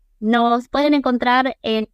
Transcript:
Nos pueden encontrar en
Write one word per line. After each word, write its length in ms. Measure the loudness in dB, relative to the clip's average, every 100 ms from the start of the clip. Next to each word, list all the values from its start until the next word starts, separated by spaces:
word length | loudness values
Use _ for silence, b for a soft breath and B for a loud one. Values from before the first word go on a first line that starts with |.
| _ -6
Nos 460 | 0 2 2 0 -2
pueden 240 | -2 0
encontrar 640 | 0 0 -2 0 0 0 -4
en 260 | -4 -4 -4